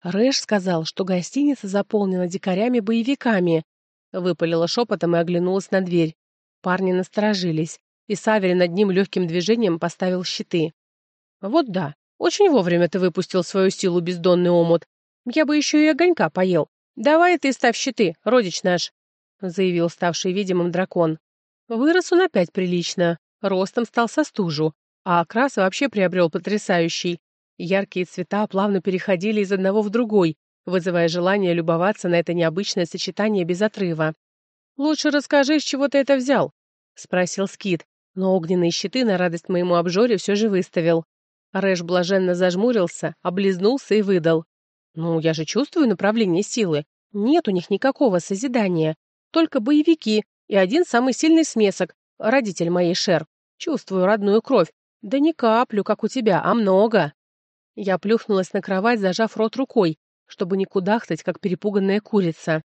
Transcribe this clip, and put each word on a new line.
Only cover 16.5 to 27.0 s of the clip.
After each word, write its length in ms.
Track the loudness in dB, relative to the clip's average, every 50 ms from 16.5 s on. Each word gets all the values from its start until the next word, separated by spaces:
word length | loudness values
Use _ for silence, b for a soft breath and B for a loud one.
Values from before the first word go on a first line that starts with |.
| 2 0 0 _ _ _ _ _ _
Давай 420 | -2 2 2 4 4 4 4 2 2
ты 140 | 0 -2 -2
ставь 220 | 2 0 0 0
щиты, 400 | 0 -6 -6 0 0 0 0 -2 _ _
родич 400 | 2 2 2 2 0 -6 -2 -2
наш», 280 | 0 0 0 -2 -6 _ _ _ _ _ _ _ _ _ _
заявил 480 | -10 -8 -4 -2 -2 0 2 0 0 -2
ставший 420 | -2 _ -4 -2 -2 -2 -4 -4
видимым 400 | -2 -2 -2 0 0 0 0 0
дракон. 460 | -2 -2 -4 -2 0 0 0 0 0 -6 _ _ _ _ _ _ _ _ _
Вырос 440 | _ -4 0 0 2 2 2 2 2
он 100 | 2 2
опять 300 | 2 2 2 0 0 0
прилично, 680 | _ -4 -2 0 -2 -2 -2 -4 -2 0 0 0 0 -4 _ _ _ _
ростом 440 | -4 -2 0 0 -2 -2 _ -4 -4
стал 220 | -2 _ -2 -2
со 160 | 0 0 -2 -2
стужу, 500 | -2 _ -4 -4 -2 -2 -2 -2 -2 _ _ _ _ _ _ _
а 180 | 0 0 0
окрас 340 | 0 _ 0 0 0 0 2
вообще 340 | 0 0 0 0 -2 -4 -2
приобрёл 400 | 0 0 0 0 2 2 0 0
потрясающий. 880 | 0 -4 -4 -4 -4 -4 -2 0 0 0 0 0 -2 -4